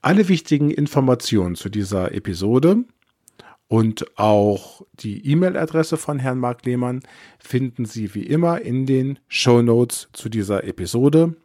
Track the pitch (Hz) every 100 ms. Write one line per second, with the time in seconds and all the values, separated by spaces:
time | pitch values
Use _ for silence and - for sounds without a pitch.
0 | 127 190 185 175 - 147 147 - 147 -
1 | 131 123 - 110 90 87 98 104 95 98
2 | 92 98 - 90 98 123 160 208 247 _
3 | _ _ _ _ - _ _ 110 110 107
4 | - - 107 104 104 98 - - - _
5 | 107 101 139 151 185 - 160 160 156 160
6 | - 143 131 127 123 120 127 123 123 127
7 | - - - _ - 123 131 120 117 117
8 | 104 101 - 151 170 170 - 127 131 135
9 | 131 139 _ - 127 120 120 117 120 -
10 | - - 110 110 98 98 - - 90 117
11 | 135 156 165 160